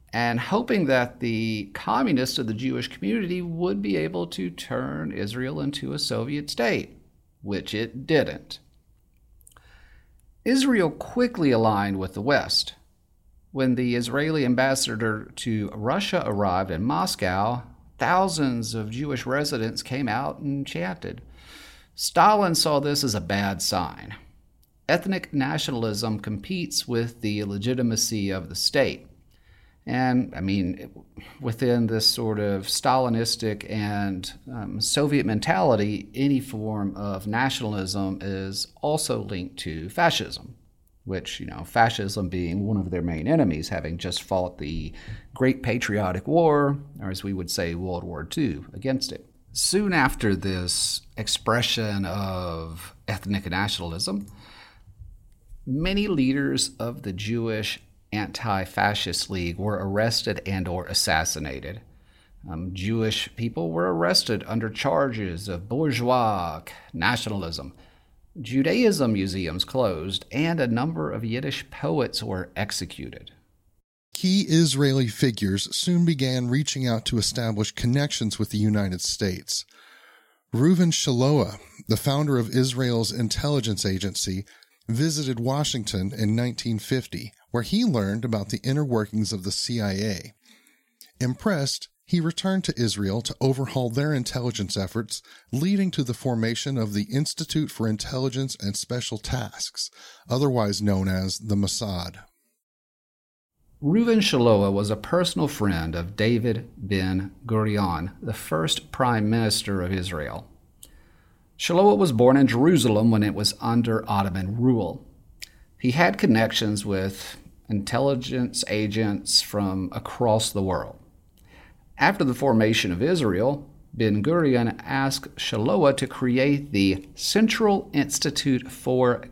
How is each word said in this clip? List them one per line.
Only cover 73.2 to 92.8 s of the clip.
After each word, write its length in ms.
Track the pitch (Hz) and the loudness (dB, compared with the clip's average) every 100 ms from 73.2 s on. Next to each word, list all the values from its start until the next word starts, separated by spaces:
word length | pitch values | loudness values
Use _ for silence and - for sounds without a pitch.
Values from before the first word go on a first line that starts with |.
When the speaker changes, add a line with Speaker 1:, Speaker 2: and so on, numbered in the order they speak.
| - - _ _ _ _ _ _ _ - | -18 -20 _ _ _ _ _ _ _ -2
Speaker 2:
Key 260 | 185 196 - | 2 4 4
Israeli 580 | 160 160 135 143 135 120 | 4 4 4 4 4 2
figures 680 | - 135 107 98 98 - - | 2 2 2 0 0 -2 -2
soon 280 | - 175 | 2 4
began 440 | 170 147 131 127 123 | 4 2 0 0 2
reaching 400 | 135 147 139 127 | 0 0 -2 0
out 180 | 113 - | 0 0
to 140 | 117 | 0
establish 540 | - - 113 104 107 | 0 0 -2 0 -2
connections 640 | - 120 135 143 - 110 - | 0 0 2 0 0 -2 -2
with 100 | 107 | -2
the 80 | 104 | 2
United 440 | 107 104 98 90 | 2 4 0 -2
States. 640 | - - 101 90 - - - - - - - - _ _ _ | -4 -2 -2 -2 -6 -8 -8 -16 -20 -20 -20 -20 _ _ _
Reuven 400 | 113 151 180 170 | 2 4 6 4
Shaloa, 680 | - 147 123 131 147 90 - - - - | 2 2 2 4 4 2 -4 -16 -8 -2
the 80 | 110 | 0
founder 440 | 139 139 151 127 | 2 0 2 2
of 100 | 113 | 2
Israel's 600 | 131 131 123 127 117 110 | 2 2 0 0 0 0
intelligence 760 | - 110 - 147 143 110 95 101 | -2 -2 0 0 0 0 -2 -2
agency, 600 | 95 98 - - 92 104 - _ _ - | -2 -4 -4 -4 -4 -8 -16 _ _ -4
visited 500 | 113 160 151 131 117 | 0 0 0 -2 -2
Washington 720 | 120 139 143 127 107 98 95 120 | -2 0 -2 -4 -4 -2 -2 -2
in 180 | 104 113 | 0 2
nineteen 440 | 123 110 117 107 | 0 -4 -4 -4
fifty, 520 | - 131 - - 113 - _ | -2 -2 -2 -10 -12 -16 _
where 120 | 120 | -4
he 220 | 117 202 240 | 0 2 2
learned 400 | 120 98 110 117 | 2 2 0 -2
about 240 | 110 98 | -2 -2
the 120 | 104 | -4
inner 220 | 127 139 143 | 0 0 2
workings 460 | 117 104 110 98 | 0 0 0 -2
of 120 | 104 | -2
the 80 | 92 | -4
C 280 | - - 120 | -4 -2 -2
I 140 | 104 | 0
A. 400 | 95 107 90 - - _ _ _ _ _ _ - - | 0 -2 -4 -8 -20 _ _ _ _ _ _ -14 -4
Impressed, 680 | 127 131 220 170 135 - - _ - | -2 0 0 0 -2 -4 -10 _ -2
he 140 | 175 | 0
returned 440 | 160 - 190 190 | 0 -2 0 0
to 100 | - - | -2 0